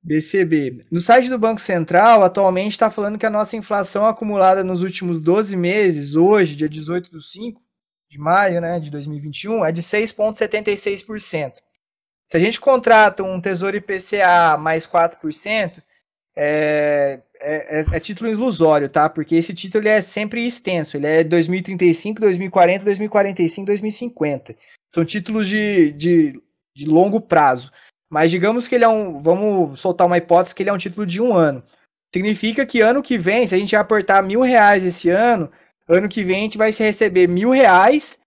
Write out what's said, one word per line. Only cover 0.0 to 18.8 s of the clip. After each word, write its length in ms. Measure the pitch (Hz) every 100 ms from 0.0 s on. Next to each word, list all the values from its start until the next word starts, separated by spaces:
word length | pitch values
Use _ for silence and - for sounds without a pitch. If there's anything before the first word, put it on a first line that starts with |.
| 165
B 160 | 151
C 240 | 156 196 180
B. 400 | 156 135 123 _
No 80 | 170
site 280 | 175 247 254
do 120 | 254
Banco 200 | 226 220
Central, 640 | - 180 160 170 220 226
atualmente 540 | 180 180 190 180 208 208
tá 140 | 220
falando 260 | 214 202 214
que 80 | 220
a 60 |
nossa 260 | 208 208 226
inflação 480 | 185 202 185 202 220
acumulada 580 | 220 214 202 190 190
nos 200 | 185 180
últimos 360 | 185 175 180 165
doze 380 | 156 196 208 190
meses, 560 | 175 208 196 151 143
hoje, 420 | 151 180 214 175 147
dia 140 | 156
dezoito 400 | 156 151 175 180
do 120 | 160
cinco 400 | - 185 233 220 _ _ _ _ _
de 100 | 143
maio, 420 | 151 185 202 170
né, 180 | 170 175
de 120 | 151
dois 160 | 147 143
mil 100 | 147
e 40 |
vinte 240 | 147 139 202
e 40 |
um, 160 | 226 160
é 60 |
de 100 | 165
seis 300 | 170 208 226
ponto 260 | - 214 214
setenta 320 | 214 208 208
e 80 | 202
seis 240 | 208 196
por 180 | - 214
cento. 420 | - 165 139 _ _ _ _ _ _ _ _
Se 80 | 165
a 20 |
gente 200 | 196 233
contrata 640 | 277 254 240 220 214 196
um 180 | 190 185
Tesouro 360 | 190 180 196 202
I 40 |
P 180 | 202 190
C 220 | - 208
A 340 | 185 175 165 151
mais 300 | 160 160 160
quatro 340 | 175 170 -
por 140 | 156
cento, 480 | 151 202 220 180 _ _ _ _ _ _ -
é, 840 | 147 151 151 151 147 147 139 131 _ _
é, 400 | 143 151 - 151
é, 60 | 151
é 60 | 160
título 300 | - 190 226
ilusório, 600 | 214 254 160 160 151